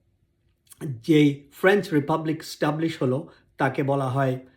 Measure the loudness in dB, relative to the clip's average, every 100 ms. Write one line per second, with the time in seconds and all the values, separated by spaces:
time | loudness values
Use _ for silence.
0 | _ _ _ _ _ _ _ -14 -12 -6
1 | 2 6 6 2 -10 0 2 2 2 -2
2 | 0 -2 -2 -6 -10 -4 -4 -2 -4 -2
3 | -2 -2 -6 -18 _ -4 -2 -2 -2 -2
4 | -2 0 -2 -2 -10